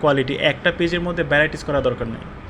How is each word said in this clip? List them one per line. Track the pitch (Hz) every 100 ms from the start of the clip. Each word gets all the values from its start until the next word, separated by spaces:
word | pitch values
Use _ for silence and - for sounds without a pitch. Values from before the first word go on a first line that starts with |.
কোয়ালিটি, | 151 139 127
একটা | 139 151 139 180 170
পেজের | 170 175
মধ্যে | 175 170
ভ্যারাইটিস | 151 147 151 151
করা | - 143
দরকার | 127 120 113
নেই। | 113 - - -